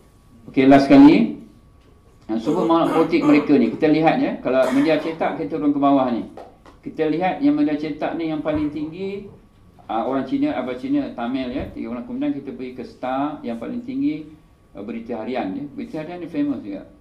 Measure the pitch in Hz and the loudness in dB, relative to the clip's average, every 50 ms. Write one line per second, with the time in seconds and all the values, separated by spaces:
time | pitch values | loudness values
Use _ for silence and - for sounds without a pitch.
0 | _ - _ _ _ - - - - - - 135 131 135 139 139 - - 143 139 | _ -20 _ _ _ -20 -20 -20 -20 -4 0 4 6 8 8 8 8 8 10 12
1 | 143 151 180 220 233 - - - - - - - - - - - _ - - - | 12 12 10 8 4 2 -2 -8 -16 -20 -20 -20 -20 -20 -20 -20 _ -20 -20 -20
2 | _ - - _ - - - - - 151 156 185 165 165 165 165 165 - 151 165 | _ -20 -20 _ -8 -6 -6 -4 -2 -2 0 0 2 2 2 2 2 2 2 2
3 | 160 160 175 151 143 151 147 147 147 - 143 123 117 110 - - 160 156 156 156 | 2 2 2 2 4 4 4 4 4 4 4 4 4 2 0 0 2 2 2 4
4 | 165 156 135 127 143 - - - - 156 131 131 127 127 127 139 147 160 156 - | 4 2 2 2 0 -2 -4 -4 -4 0 2 2 2 2 2 2 2 2 2 0
5 | - 165 160 - 190 - 143 151 156 143 160 143 147 147 139 139 139 139 143 135 | -2 -4 -4 -4 -4 -4 -4 -4 -6 -6 -6 -2 0 0 0 2 2 4 4 4
6 | 127 123 117 104 95 - - - - - - _ _ - - - - 151 - 156 | 2 0 -2 -4 -6 -8 -14 -18 -20 -20 -20 _ _ -20 -20 -18 -18 -12 -6 -4
7 | 156 156 151 165 185 180 151 - 139 147 151 151 147 151 143 - 165 151 143 - | -2 -2 0 0 -2 -2 -2 0 2 2 2 2 0 0 0 -4 -4 -6 -6 -6
8 | 165 151 156 165 165 160 156 151 151 156 151 156 151 147 147 156 151 160 165 185 | -6 -6 -4 -4 -4 -4 -4 -4 -4 -4 -2 -2 -2 -4 -4 -6 -8 -8 -8 -8
9 | 196 196 196 196 - - - - - _ _ _ - - _ - - - 107 117 | -8 -8 -8 -10 -12 -16 -20 -20 -20 _ _ _ -20 -20 _ -20 -12 -8 -6 -4
10 | 117 127 135 135 120 131 143 135 147 151 135 127 120 127 123 - 139 131 143 143 | -4 -4 -4 -4 -4 -4 -2 -2 -2 -2 -2 -4 -4 -6 -8 -8 -4 -2 -2 -2
11 | 131 117 - 123 117 123 131 131 131 123 127 156 190 - - 117 117 113 120 123 | -2 -4 -6 -8 -6 -6 -4 -6 -6 -6 -6 -8 -8 -10 -10 -12 -10 -10 -10 -10
12 | 117 127 123 131 147 147 139 139 135 135 117 120 131 127 127 127 117 - - - | -10 -10 -8 -4 -4 -4 -4 -6 -8 -12 -12 -10 -12 -12 -12 -14 -14 -16 -14 -10
13 | 131 127 131 139 143 151 - - 123 117 117 117 120 - 120 120 - 131 - - | -8 -6 -4 -4 -4 -4 -6 -8 -8 -10 -8 -8 -8 -10 -10 -10 -10 -8 -6 -4
14 | 143 147 151 - - - - - _ _ _ _ _ _ - 98 101 117 113 113 | -2 -2 -4 -4 -10 -16 -20 -20 _ _ _ _ _ _ -18 -14 -12 -12 -12 -12
15 | 113 - 117 110 110 120 131 120 95 95 95 - 147 147 - 113 117 - - 156 | -10 -10 -10 -8 -8 -6 -6 -6 -6 -6 -6 -8 -10 -10 -12 -12 -12 -10 -10 -10
16 | 151 175 175 175 165 160 - 147 147 143 127 - 104 101 95 - - - - - | -10 -10 -12 -12 -12 -8 -4 -4 -2 -2 -4 -6 -8 -10 -12 -12 -14 -18 -20 -20